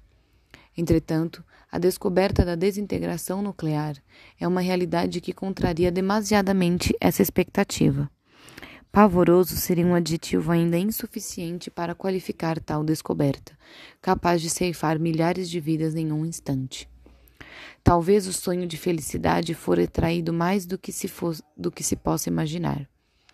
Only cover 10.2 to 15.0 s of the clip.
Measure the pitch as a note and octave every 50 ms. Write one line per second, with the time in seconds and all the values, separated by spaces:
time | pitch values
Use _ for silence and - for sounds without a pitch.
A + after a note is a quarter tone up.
10.2 | - - - F#3 E3 D#3+ E3+ E3+ E3+ E3+ E3+ E3+ F#3 G#3+ A3 - - G#3+ - A3
11.2 | - - - - F3 E3 F3 F3 - - - - E3+ E3+ E3+ - - F#3+ F#3+ F#3
12.2 | - - - - - E3 D#3+ D#3+ - - D#3 D3+ D3+ D#3 D#3 D3+ - - - D#3+
13.2 | D3 C#3 C3+ - - - - _ _ - - - - - - _ - F3+ F#3 F3+
14.2 | - F3 F3 F3 D#3+ E3 - - F3+ F3+ D#3+ - - D#3 D#3+ D#3